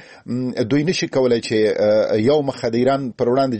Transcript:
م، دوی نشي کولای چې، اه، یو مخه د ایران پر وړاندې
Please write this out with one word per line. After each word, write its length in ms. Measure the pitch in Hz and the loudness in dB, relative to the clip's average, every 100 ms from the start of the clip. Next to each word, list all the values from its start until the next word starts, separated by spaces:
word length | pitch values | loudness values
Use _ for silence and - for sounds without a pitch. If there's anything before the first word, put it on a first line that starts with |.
| - - - | -8 -16 -8
م، 260 | 123 127 - | -6 -4 -4
دوی 200 | 117 143 | 0 0
نشي 240 | 156 185 170 | 0 -2 -2
کولای 340 | 135 127 117 | 0 2 0
چې، 140 | - 110 | 0 0
اه، 600 | 107 - 107 107 85 110 | 2 2 2 2 2 2
یو 240 | 113 151 | 2 2
مخه 280 | 139 - 120 | 0 -4 -2
د 60 | 117 | 0
ایران 360 | 123 139 131 | 2 0 -4
پر 140 | - 120 | -4 0
وړاندې 320 | 131 135 | 0 0